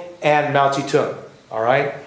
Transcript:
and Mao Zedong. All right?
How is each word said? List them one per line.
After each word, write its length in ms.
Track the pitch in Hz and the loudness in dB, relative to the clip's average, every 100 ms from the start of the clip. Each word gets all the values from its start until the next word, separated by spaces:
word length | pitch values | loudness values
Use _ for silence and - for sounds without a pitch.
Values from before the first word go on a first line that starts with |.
| - - | -12 -2
and 320 | 156 151 147 | 2 2 2
Mao 180 | 139 139 | 2 2
Zedong. 440 | 151 131 143 120 - - - _ | 0 0 0 0 -6 -16 -20 _
All 100 | 110 | -2
right? 320 | 117 135 143 - | 2 2 0 -6